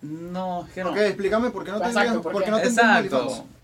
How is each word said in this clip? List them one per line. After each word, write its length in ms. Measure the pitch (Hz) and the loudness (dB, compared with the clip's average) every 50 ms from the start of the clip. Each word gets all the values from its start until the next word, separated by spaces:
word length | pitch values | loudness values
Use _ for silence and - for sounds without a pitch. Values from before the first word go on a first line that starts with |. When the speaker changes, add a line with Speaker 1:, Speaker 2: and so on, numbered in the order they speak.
| - | -12
Speaker 1:
No, 600 | 147 151 165 170 175 180 185 185 185 180 175 170 | -12 -12 -10 -10 -10 -8 -6 -6 -4 -6 -6 -8
es 60 | - - | -10 -10
que 120 | 185 185 | -6 -6
no. 60 | 175 | -4
Speaker 2:
Ok, 60 | 156 202 | 0 2
explícame 520 | 214 202 190 190 202 190 202 220 240 247 | 2 2 0 0 -2 0 0 0 0 0
por 140 | - 190 180 | -4 -6 -8
qué 60 | - | -8
no 80 | 190 214 | -6 -4
Speaker 3:
Exacto, 200 | 185 240 240 208 | -4 0 2 2
Speaker 2:
tendrías, 220 | 233 240 226 220 - | 2 2 2 0 -2
Speaker 3:
¿por 100 | 240 - | -2 -2
Speaker 2:
por 80 | 202 190 | -2 0
qué 20 | |
Speaker 3:
qué? 40 | 214 | 0
Speaker 2:
no 100 | 214 220 | 2 2
tendrías 260 | - 247 233 226 240 226 208 180 - | 2 2 4 4 6 6 6 4 4
Speaker 1:
Exacto. 140 | 127 139 131 123 | 2 0 0 0
Speaker 2:
OnlyFans. 180 | 117 117 117 - - - - | 0 -4 -8 -10 -16 -20 -20